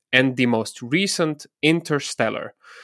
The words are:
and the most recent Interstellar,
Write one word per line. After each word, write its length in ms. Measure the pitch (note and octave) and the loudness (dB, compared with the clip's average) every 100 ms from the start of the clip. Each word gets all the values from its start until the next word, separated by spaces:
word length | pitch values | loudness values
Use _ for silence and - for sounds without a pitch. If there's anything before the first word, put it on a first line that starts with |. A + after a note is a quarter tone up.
| _ | _
and 240 | B2+ C3+ B2+ | 2 4 2
the 80 | B2 | 0
most 360 | A2+ A2 - | 0 -2 -8
recent 640 | A#2+ D#3 G3 - D#3+ D3 - _ | -4 -2 0 0 -2 -4 -12 _
Interstellar, 920 | D3+ E3 E3 D3 - - A2+ G#2 - - - - | 2 2 0 -2 -2 -2 -2 -2 -8 -14 -20 -20